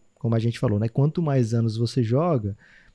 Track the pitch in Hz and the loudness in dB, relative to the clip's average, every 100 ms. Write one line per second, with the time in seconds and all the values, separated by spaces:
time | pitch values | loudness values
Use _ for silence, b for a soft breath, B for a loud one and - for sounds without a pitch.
0 | _ _ 117 113 113 117 127 104 113 - | _ _ -2 0 0 -2 0 0 0 0
1 | 147 170 160 135 110 117 117 110 120 139 | 0 0 0 2 2 0 0 0 -2 0
2 | 113 127 175 143 98 101 b b b | 0 2 2 0 -2 -8 b b b